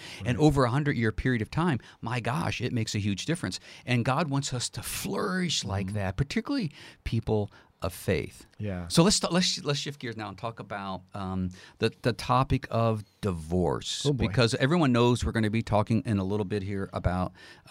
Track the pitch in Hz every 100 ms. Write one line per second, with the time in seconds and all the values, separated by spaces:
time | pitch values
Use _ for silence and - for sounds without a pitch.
0 | - - 95 127 151 139 123 131 147 -
1 | 113 - 131 123 107 - 175 123 - -
2 | 113 123 110 143 165 110 123 120 110 110
3 | 101 98 - 165 98 - - - - 123
4 | 117 135 165 139 139 127 - - - -
5 | - 196 202 185 180 - 120 101 95 104
6 | 95 - 139 - 247 285 175 - - -
7 | - 117 113 110 101 - - _ 87 -
8 | - 82 - - - - 104 90 85 170
9 | 180 - - 170 180 - 143 143 - 139
10 | 123 110 104 95 117 110 104 104 98 95
11 | 92 104 92 95 92 92 - - 110 -
12 | 127 - - 127 131 131 - 113 117 107
13 | 101 _ 104 85 78 90 82 60 - -
14 | 139 135 113 104 117 127 131 175 147 120
15 | 120 120 - 110 107 110 113 104 107 113
16 | - 101 95 104 98 104 95 98 98 -
17 | 87 90 90 - - - -